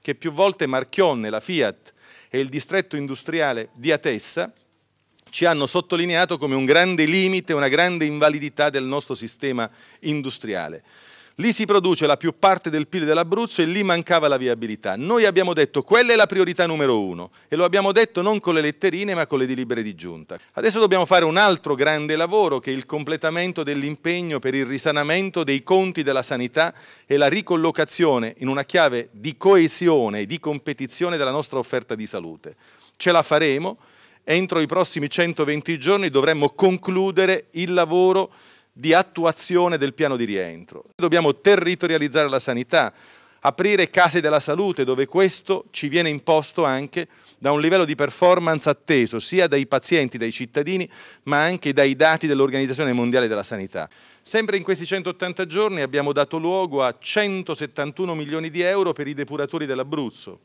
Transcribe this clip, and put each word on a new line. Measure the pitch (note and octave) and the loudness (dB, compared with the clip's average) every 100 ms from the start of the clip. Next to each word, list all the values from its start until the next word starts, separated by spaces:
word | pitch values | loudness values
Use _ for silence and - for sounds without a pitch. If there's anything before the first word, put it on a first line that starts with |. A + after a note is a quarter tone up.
che | - | -8
più | C#3+ E3 | -6 -6
volte | D3+ G3 F#3 D3 | 2 2 2 -2
Marchionne, | C3 C3 - F#3 C3 G#2+ | -2 -4 0 2 2 -2
la | G#2+ | -6
Fiat | - F3 A2+ F#2+ - _ _ - _ | -4 -2 -2 -2 -16 _ _ -20 _
e | B2+ | -4
il | C3+ | -4
distretto | C#3 - F#3+ - D3+ | -6 -4 -4 -2 -6
industriale | C#3+ C3+ - E3 D3 A#2+ A2+ | -8 -10 -8 -2 -2 -2 -8
di | B2 C3 | -8 -2
Atessa | D3+ D#3+ A2+ - - F3+ _ _ _ _ _ _ _ _ | 0 0 -4 -4 -6 -6 _ _ _ _ _ _ _ _
ci | - | 0
hanno | E3+ D#3+ C#3 | 2 2 0
sottolineato | F3+ - F3 F3 E3+ F3+ E3+ | -2 -2 -2 0 0 0 0
come | D3 | -2
un | C3+ | -2
grande | C3 D3+ F3+ F3 | 4 4 4 2
limite, | D3+ F3+ F#3+ F#3+ F3 | 2 2 2 0 -2
una | D#3 C#3 | 0 2
grande | C#3+ F3 F3 D3+ | 2 2 2 -2
invalidità | D3+ D3+ D3+ C#3+ C3 D3 | 2 2 2 -8 -2 0
del | C#3 | 0
nostro | C3 C#3 - | -4 -6 -6
sistema | C3 A2 - C#3 B2 A2+ _ - - | -10 -8 -8 -4 -4 -6 _ -20 -12
industriale. | D#3 D3+ C3+ - A2+ F#2 D#2 D#2+ _ _ - - - - | -6 -4 -6 -10 -8 -8 -8 -12 _ _ -20 -20 -20 -4
Lì | G#3+ | 0
si | - G#3+ | 0 2
produce | G3+ F#3+ E3 D3+ | 2 2 0 2
la | C#3+ | 0
più | E3 - | -2 0
parte | G3 F#3 - | 2 2 -2
del | D#3 D3 | -4 -4
pil | F#3 | -4
dell'Abruzzo | D3+ D#3 E3+ G3 A#3 - | 0 0 0 -2 -4 -2
e | E3 | 0
lì | F#3 | 0
mancava | G3 E3+ E3 F3 D3+ | 0 0 2 2 2
la | C#3 | 0
viabilità. | B2+ A#2+ A2+ G#2+ G#2 G2 | 0 -2 -4 -8 -6 -6
Noi | D3+ A#3 | -2 2
abbiamo | G#3 F#3 F#3 | 4 4 0
detto: | E3 C#3+ C#3+ | 2 0 0
"Quella | - A3 B3 | 2 4 6
è | A#3 | 6
la | G3+ | 4
priorità | F#3+ F3+ F3 E3+ | 2 0 0 -2
numero | D#3+ C#3+ A#2 | 0 0 0
uno", | G2 F2 F2 _ _ | -2 -8 -14 _ _
e | |
lo | D#3 | 0
abbiamo | F3 F#3+ G3 | 2 2 2
detto | G3 A3+ - | 2 2 2
non | F#3 G#3+ | -2 -2
con | F#3 | 0
le | E3 | 0
letterine | D3+ D3 F#3+ E3+ G3+ | 0 0 -2 -2 -4
ma | F3+ | -4
con | D#3 C#3+ | -2 -2
le | C3 | -2
delibere | B2+ B2 A#2 | -4 -4 -6
di | G#2+ | -6
giunta. | F2+ F2 E2 D2+ F2 _ | -10 -14 -16 -16 -18 _
Adesso | - A3 G#3 | -2 0 2
dobbiamo | G#3+ F#3 E3+ | 2 2 4
fare | F#3 | 4
un | E3 E3 | 4 4
altro | G#3 F3+ - C#3 | 4 2 -2 0
grande | C#3+ D#3 D3+ D#3 | 0 0 -2 -2
lavoro, | E3+ G#3 F#3+ C3+ | 0 2 2 0
che | A#2+ | -4
è | |
il | C3+ B2+ | -8 -6
completamento | D3+ D3 D#3 D#3+ E3 F3+ E3+ | -8 -6 -4 -2 -2 -4 -4
dell'impegno | D3 C#3+ C#3 D3+ E3+ F3 F3 D3 | -4 -4 -6 -6 -4 -4 -4 -4
per | C3 C3 | -4 -2
il | B2+ | -4
risanamento | C3+ D#3 D3 D3 E3+ G3 F3+ | -2 -2 -2 0 0 -2 -4
dei | D3+ C#3 | -2 -2
conti | B2 F#3 F#3+ E3+ | 2 2 2 -2
della | C#3+ C3+ | -2 -2
sanità | C3 C3 B2 D3+ E3 - - - _ | -2 -4 -4 0 -2 -2 -20 -20 _
e | C#3 | 2
la | C#3+ | 2
ricollocazione | F3+ - F3 E3 D#3 D#3 - E3+ B2+ A2+ - | 2 -2 0 0 -2 -2 2 2 2 -2 -6
in | C3 | -4
una | C#3 | -4
chiave | C#3 F3+ D#3 B2 A#2 | -2 2 2 0 -6
di | G#2 A#2+ - | -10 -10 -2
coesione | F#3+ G3 D#3+ - F3 D#3 A2+ G#2 | 4 6 6 4 2 2 2 -2
e | G#2 | -6
di | D#3+ | -6
competizione | D#3+ D3 D3 C#3+ C3 - F3 E3+ | -6 -6 -6 -8 -6 -4 -2 -2
della | C#3 | -2
nostra | C#3 D3 C#3 | -2 -4 -6
offerta | A#2+ B2+ A2+ | -4 -6 -6
di | A2 A2 | -8 -8
salute. | G2+ E2 D#2 D#2 - _ _ _ _ | -10 -12 -16 -20 -20 _ _ _ _
Ce | - | 2
la | E3+ | 2
faremo. | D3+ D3+ D#3 C#3 F3 A3 _ _ _ _ | 2 2 2 0 -4 -10 _ _ _ _
Entro | - D#3+ F#3 F3 | -2 0 2 0
i | D3+ | 0
prossimi | E3+ F3 - D3 | 0 -2 -2 -6
centoventi | - E3+ E3 D3 D3+ C#3+ E3 | 0 -2 0 -2 -2 -4 -4
giorni | C3 G3+ F#3 | 2 2 2
dovremmo | C#3 C#3 D#3 C#3+ | 2 2 2 0
concludere | - F#3+ F#3 F#3 F#3 F#3+ F3 F#3 F#3 - | 4 2 2 -2 0 0 2 2 2 -4
il | E3 F3 | -6 -2
lavoro | F3+ E3 F3 F#3 F#3 F#3 - - _ _ | 0 2 4 4 4 -2 -8 -20 _ _
di | - C#3 | -8 2
attuazione | E3 F#3+ - E3 D#3 - F3 F3 E3 | 4 2 0 -2 0 0 2 2 0
del | C3+ | -4
piano | - D3+ | -2 -2
di | B2+ | -2
rientro. | A#2 G2+ F2 E2 F2+ - - | -4 -4 -6 -10 -18 -20 -20
Dobbiamo | _ E3 E3+ D#3+ C3+ | _ 0 2 2 2
territorializzare | - G3+ E3+ F3+ E3+ D#3+ D3 C3+ D3 | 4 4 4 -2 0 0 0 0 2
la | C3 | 0
sanità, | - A#2+ B2 E3 A#2+ - - - _ _ | -2 -4 0 2 2 -4 -20 -20 _ _
aprire | C#3+ C#3 F#3 G#3 E3+ | -2 0 0 2 2
case | - F3 D#3+ | 4 4 4
della | D3+ D3+ | 2 0
salute | - D#3 G3+ E3 | 0 -2 -2 -2
dove | C3 C3 C3+ | -2 0 0
questo | F3+ F#3+ - - F#3+ - | 2 2 2 -2 -6 -4
ci | - D3 | -8 -4
viene | D3+ E3 | 0 0
imposto | D3 - D#3 D3 - | -4 2 2 2 -2
anche | D#3 C3 C#3 - E3 _ - _ | 0 0 -4 -8 -10 _ -20 _
da | C3+ | 0
un | D3 | 2
livello | D#3 F#3 | 4 4
di | E3 D3+ | 2 0
performance | C#3+ - F3+ F3+ E3+ D#3 D3+ | -4 2 4 4 2 0 0
atteso | C#3+ - D3 A#2 A#2 | -2 0 2 2 -2
sia | - F#3 F3 | -2 2 2
dai | C#3+ C3 | 2 0
pazienti, | C3+ - E3+ C3+ A#2+ | -2 0 0 0 -4
dai | A2+ | -8
cittadini, | A2 B2 D3+ D3+ F#3 F3+ - - - | -8 -6 -4 -2 -4 -6 -12 -20 -18
ma | - C#3+ | -2 2
anche | D#3 F3+ D3+ | 2 0 -2
dai | C3+ C#3 C3+ | 2 2 6
dati | D#3 D#3+ D#3 | 4 4 0
dell'Organizzazione | C#3 C3+ C3 C3+ C3 D3 | 2 2 2 -2 -2 -2
Mondiale | B2 A#2+ B2 A#2+ | 0 2 2 2
della | G#2+ | -2
Sanità. | G2 A2 F#2+ F#2 D#2 _ _ _ | -4 -8 -8 -10 -10 _ _ _
Sempre | - A3+ A3 G3 | -4 -4 -2 -4
in | |
questi | E3+ F3+ E3 | -2 -6 -4
centottanta | F#3+ F3+ F3+ F3+ F3 | -6 -6 -6 -8 -6
giorni | F#3 E3 G#3+ F#3+ | -6 -2 -2 -2
abbiamo | C3+ C#3 C#3+ | -4 -2 -2
dato | C#3 C#3+ E3 | 0 -2 -2
luogo | E3 F#3 F#3 C#3 | -4 -2 -2 -2
a | B2+ A#2 | -2 -4
centosettantuno | - - G#3 F#3+ F3+ D#3 D3 - D3 C#3+ F#3 | -6 -2 -2 -4 -8 -8 -8 -8 -8 -6 -6
milioni | D#3+ D3 D#3 D#3+ | -6 -6 -8 -8
di | D#3+ | -4
euro | F3 G3 F#3 | -2 0 -2
per | D3 C#3+ | -2 -6
i | |
depuratori | C#3+ C#3+ C#3+ C#3+ E3 D3+ | -8 -8 -6 -6 -6 -6
dell'Abruzzo | C3 C3+ D3+ B2+ - - F2 | -6 -6 -6 -6 -10 -18 -20